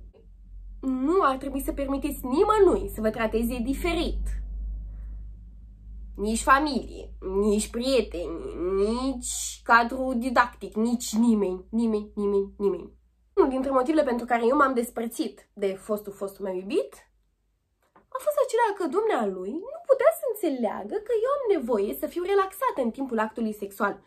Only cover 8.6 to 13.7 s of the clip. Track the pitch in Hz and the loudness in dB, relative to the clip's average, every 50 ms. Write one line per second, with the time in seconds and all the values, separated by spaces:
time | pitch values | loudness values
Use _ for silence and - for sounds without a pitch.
8.6 | 170 185 190 196 202 214 233 247 262 269 262 247 247 - - - - - - - | -4 -2 0 2 2 2 0 0 -2 -4 -4 -4 -6 -8 -6 -6 -6 -8 -10 -4
9.6 | - - 233 233 240 233 262 262 262 262 254 233 240 262 240 254 240 233 - - | 2 6 6 6 6 4 -2 -4 -2 -2 -2 -2 -2 2 4 4 2 2 0 -12
10.6 | 196 196 - 214 226 240 240 233 - - 214 214 233 240 220 208 190 180 185 185 | -12 -6 -2 0 0 0 0 -2 -2 -2 0 2 4 4 4 4 2 0 -2 -6
11.6 | - - 220 226 233 226 214 208 208 - - 208 202 202 202 196 196 196 - - | -8 -4 -2 0 2 2 0 0 -4 -6 -4 -2 0 2 2 2 0 -2 -4 0
12.6 | 202 190 180 170 - - - _ _ _ _ _ _ _ - 403 339 269 254 262 | 0 0 0 0 -8 -14 -18 _ _ _ _ _ _ _ 4 4 4 4 4 0
13.6 | 262 277 | 0 2